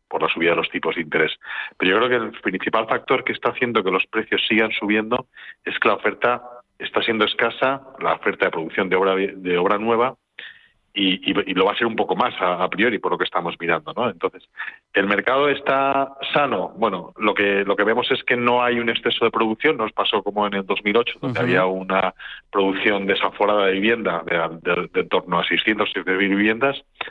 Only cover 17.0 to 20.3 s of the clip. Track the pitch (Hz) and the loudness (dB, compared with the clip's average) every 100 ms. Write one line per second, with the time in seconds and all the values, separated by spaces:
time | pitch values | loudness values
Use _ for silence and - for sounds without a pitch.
17 | - - 107 98 101 98 101 98 104 120 | -8 -2 0 2 2 2 0 2 2 2
18 | 120 127 - 123 120 123 123 120 117 113 | 0 0 0 0 2 2 2 0 0 -2
19 | 120 - 113 113 110 110 - 117 107 - | -2 0 0 2 0 2 0 2 -2 -2
20 | 98 104 101 | 0 0 0